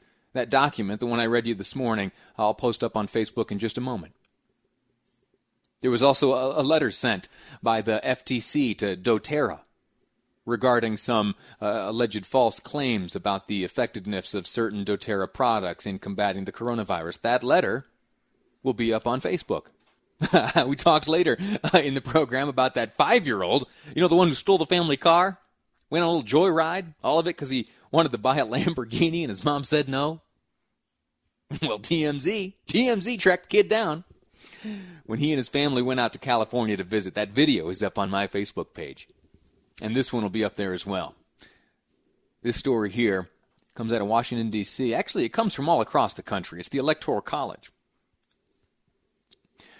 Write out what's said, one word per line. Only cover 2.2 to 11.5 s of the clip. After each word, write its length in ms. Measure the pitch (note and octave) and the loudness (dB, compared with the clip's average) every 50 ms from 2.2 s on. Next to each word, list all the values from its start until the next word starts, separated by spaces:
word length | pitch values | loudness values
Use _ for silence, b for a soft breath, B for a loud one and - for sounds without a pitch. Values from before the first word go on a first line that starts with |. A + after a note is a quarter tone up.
| b b b - | b b b 0
I'll 160 | A2 G#2+ A2+ | 0 0 0
post 280 | - - B2 A2+ - - | 2 0 -2 0 0 -4
up 140 | A2+ - A2 | -4 -2 -4
on 100 | G#2 G2 | -4 -2
Facebook 440 | - A#2 A2 - - - A2 - | -2 -2 -2 -2 -2 -6 -4 -4
in 80 | G#2 G2+ | -4 -6
just 180 | A2 A2+ - - | -4 -6 -6 -6
a 40 | |
moment. 340 | B2 C3 B2 G#2+ E2+ G2+ - _ _ _ _ _ _ _ _ _ _ _ _ _ _ _ _ _ _ _ _ _ _ _ _ _ _ _ _ _ _ _ _ _ | -6 -6 -6 -8 -10 -12 -18 _ _ _ _ _ _ _ _ _ _ _ _ _ _ _ _ _ _ _ _ _ _ _ _ _ _ _ _ _ _ _ _ _
There 100 | - C3 | -2 0
was 100 | A#2+ A#2+ | 2 4
also 320 | B2+ C#3 C3 - - C3+ C3 | 4 4 4 4 4 4 4
a, 280 | B2+ C3 C3+ - D#3 | 2 0 -2 0 0
a 20 | C#3 | 2
letter 260 | C3+ D#3+ D#3 C#3+ A#2 | 2 4 2 2 0
sent 400 | G2 - - B2 G#2+ F#2+ - - B B B B B B | -2 -2 0 0 -2 -2 -4 -12 B B B B B B
by 200 | B A#2 A2+ A2 | B 0 2 2
the 220 | G#2+ A2+ A2 G#2+ - | 2 0 -2 -2 0
F 220 | C3+ B2+ - - | -2 -4 -4 -4
T 140 | - C3 A#2+ | -4 -4 -4
C 340 | A2 - - D3+ C#3+ A#2+ G2+ | -4 -2 0 0 0 0 0
to 240 | - G#2+ G2+ F#2 F2 | -2 -2 -4 -4 -2
doTERRA 600 | F#2 A#2 A#2 G#2+ - - - D3+ C#3+ G#2+ E2 - - _ _ _ _ _ _ _ _ _ _ _ _ _ _ _ - | 2 2 2 2 2 -2 -2 -2 -2 -2 -4 -6 -14 _ _ _ _ _ _ _ _ _ _ _ _ _ _ _ -6
regarding 540 | - A#2+ A2 A#2+ B2+ B2 A#2+ A2+ A2+ A2 G#2 | -4 -2 2 4 4 4 4 2 0 -2 -2
some, 380 | - - B2 A2 G#2 G2+ G2 B B B | -2 0 2 2 2 0 -2 B B B